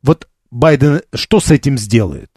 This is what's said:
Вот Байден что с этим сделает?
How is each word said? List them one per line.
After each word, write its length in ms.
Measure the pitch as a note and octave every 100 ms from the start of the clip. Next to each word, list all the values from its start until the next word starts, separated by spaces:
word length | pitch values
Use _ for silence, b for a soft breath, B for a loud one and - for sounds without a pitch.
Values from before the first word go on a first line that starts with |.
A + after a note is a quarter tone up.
Вот 260 | C3 E3 - _ _
Байден 500 | A#2+ D#3 D3 D3 D3 -
что 260 | - - G#3+
с 100 | -
этим 280 | D3+ C#3 C3+
сделает? 520 | G#2 A2+ G2 C2 G#1